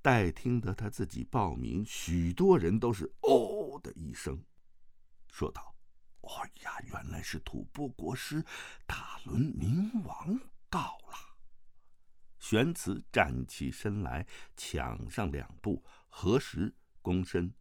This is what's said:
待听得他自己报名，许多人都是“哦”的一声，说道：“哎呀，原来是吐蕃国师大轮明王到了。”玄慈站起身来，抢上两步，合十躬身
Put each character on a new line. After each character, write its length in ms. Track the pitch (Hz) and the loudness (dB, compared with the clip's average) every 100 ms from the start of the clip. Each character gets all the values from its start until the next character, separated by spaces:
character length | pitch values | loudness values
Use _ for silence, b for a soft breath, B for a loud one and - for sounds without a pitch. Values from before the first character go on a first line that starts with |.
待 300 | - 123 90 | 8 8 6
听 300 | - 123 120 | 2 2 2
得 120 | 101 | 2
他 160 | 92 107 | -2 -2
自 160 | - | -2
己 200 | - - | -4 -4
报 280 | - 131 95 | -2 2 2
名， 300 | 62 58 73 | 0 -2 -2
许 480 | 107 - - 87 85 | -2 -6 0 2 2
多 240 | 90 190 170 | 6 8 8
人 220 | 82 107 | 8 4
都 140 | 120 | 2
是 180 | 107 - - | 0 -4 0
“哦” 540 | 440 - 113 - - 156 | 6 6 6 -2 -4 -6
的 80 | - | -12
一 200 | - 76 | -10 -8
声， 280 | - - 69 - - - - - - - - - | -6 -6 -6 -10 -20 -20 -20 -20 -20 -20 -18 -16
说 220 | - - | -4 -4
道 240 | - - - - - - - | -4 -14 -14 -18 -20 -20 -16
：“哎 280 | - - - - | -12 -8 -10 -10
呀， 160 | - - | -10 -8
原 240 | - - - | -8 -8 -6
来 120 | - | -6
是 160 | - 131 | -4 -6
吐 280 | - - - | -6 -8 -8
蕃 160 | - 139 | -6 -6
国 260 | - 82 | -4 -4
师 280 | 127 - 151 170 B B B | -2 -2 -4 -4 B B B
大 340 | - - - - | -8 -6 -8 -10
轮 160 | - - | -2 2
明 500 | 147 - 90 156 208 226 | 2 2 2 2 2 0
王 360 | 175 - 160 247 - - - | -4 -6 -2 -2 -4 -14 -4
到 280 | 170 127 - - | -4 -4 -8 -12
了。” 280 | - - - - - - - - - - - - - | -12 -12 -16 -16 -14 -16 -18 -20 -20 -20 -20 -18 -14
玄 340 | - 107 147 | 2 4 6
慈 300 | 170 - 98 - | 2 -2 -4 0
站 340 | 117 80 62 | 4 4 2
起 240 | - - 65 | -4 -4 -6
身 320 | - 107 104 | -2 -2 -2
来， 240 | 73 65 - B B | -2 -4 -6 B B
抢 540 | - - - 64 55 - | -12 -6 -2 -2 -4 -6
上 200 | - 92 | -2 -2
两 220 | 69 - - | -2 -6 -4
步， 220 | 107 - b b b | -2 -2 b b b
合 320 | - - - | -2 4 4
十 340 | - - 101 - _ - | 2 -2 -2 -4 _ -8
躬 220 | - 92 | 0 2
身 280 | 92 90 87 - | 2 0 0 -4